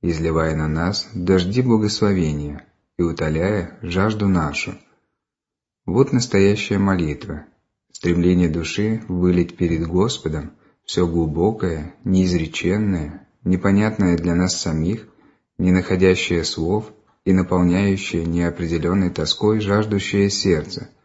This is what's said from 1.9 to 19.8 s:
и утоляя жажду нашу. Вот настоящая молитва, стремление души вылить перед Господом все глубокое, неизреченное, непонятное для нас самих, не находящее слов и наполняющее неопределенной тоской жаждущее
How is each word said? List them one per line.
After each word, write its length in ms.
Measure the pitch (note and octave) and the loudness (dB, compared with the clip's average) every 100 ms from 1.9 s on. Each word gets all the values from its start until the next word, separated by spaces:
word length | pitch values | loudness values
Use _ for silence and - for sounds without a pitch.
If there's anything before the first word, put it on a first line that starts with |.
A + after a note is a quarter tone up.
| - G#2 F#2+ D#2 D2+ D2 D2 - _ _ - | 0 0 2 0 -2 -6 -10 -18 _ _ -4
и 60 | |
утоляя 760 | E2+ D#2+ D#2 D#2 F#2 G#2+ E2+ - | -4 -2 -2 -2 0 -2 -4 -10
жажду 460 | F2 F2+ G#2 G#2+ G2+ | -6 -2 0 0 0
нашу. 460 | F2+ D2+ - - - _ _ _ _ _ _ _ _ _ _ | 2 0 -4 -8 -12 _ _ _ _ _ _ _ _ _ _
Вот 280 | - G2+ - | -2 2 4
настоящая 680 | A#2+ A#2 G2 G2 G#2 - G2+ | 2 2 4 4 2 0 0
молитва, 680 | G2 F#2 D#2 C#2+ - D#2 - _ _ _ _ | 2 2 0 -4 -8 -12 -14 _ _ _ _
стремление 580 | - F2 F2 F2 F2+ E2+ | -6 -2 2 4 4 2
души 540 | E2 D#2 - G#2+ A2 - | 0 -4 -4 -2 -2 -4
вылить 480 | F2+ F2+ F2+ E2+ - | 0 2 2 0 -2
перед 300 | F2 E2 E2 | -2 -2 -2
Господом 640 | F2+ A#2 - D#2+ D#2 D2+ - _ _ | 0 0 -2 -6 -6 -8 -16 _ _
все 240 | - - F2 | -8 -2 0
глубокое, 880 | E2+ D#2+ D2+ F#2+ A2 F2+ D#2+ D#2 - | 0 -2 0 0 0 -4 -4 -10 -8
неизреченное, 1200 | - F#2+ F#2 F2 D#2+ - F2 G#2 G#2+ F2+ D2+ - - _ | 0 2 2 0 -2 -4 -2 0 0 -2 -4 -10 -18 _
непонятное 760 | F#2 F2+ G2+ G2+ G#2+ G#2+ F#2 E2+ | -2 0 2 4 2 2 2 2
для 180 | E2+ | 0
нас 260 | E2+ F2+ - | 0 0 -2
самих, 480 | F2+ D#2 E2 A2+ - _ _ _ _ - | -4 -2 -2 -4 -8 _ _ _ _ -2
не 140 | F2+ | 2
находящее 720 | F#2 F2+ F#2 F#2 F2+ - E2+ | 2 2 2 4 4 0 -2
слов 480 | D#2 - E2 G#2 G#2+ - _ _ | -2 -4 -2 -2 -4 -16 _ _
и 80 | - | 0
наполняющее 920 | F#2 F2+ F#2 F2+ F2+ G2+ F#2+ - E2 | 2 2 2 2 2 2 0 -2 -4
неопределенной 840 | E2+ E2 E2+ E2+ E2+ E2 E2+ G2 F2+ | -2 0 -2 -2 -4 -2 0 0 0
тоской 500 | F2 D#2 - G#2+ G#2+ | -2 -4 0 0 0
жаждущее 720 | G2+ G#2 | 2 0